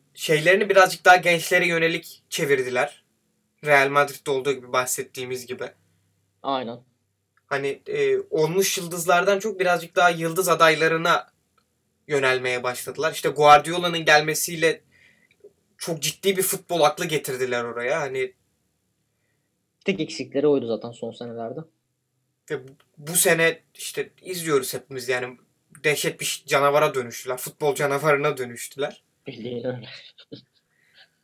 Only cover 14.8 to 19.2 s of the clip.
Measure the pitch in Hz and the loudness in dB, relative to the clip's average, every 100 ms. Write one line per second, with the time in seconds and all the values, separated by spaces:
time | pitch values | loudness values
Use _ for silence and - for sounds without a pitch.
14.8 | _ _ _ _ _ _ - _ _ - | _ _ _ _ _ _ -20 _ _ -14
15.8 | - 156 151 - 196 190 190 190 - 175 | -10 -6 -6 -4 -2 -2 -2 -4 -4 2
16.8 | 147 151 175 151 - 127 127 123 120 117 | 2 2 -4 -4 -4 -6 -4 -4 -6 -6
17.8 | 120 160 139 131 127 _ _ _ _ _ | -4 -4 -4 -6 -8 _ _ _ _ _
18.8 | _ _ _ _ | _ _ _ _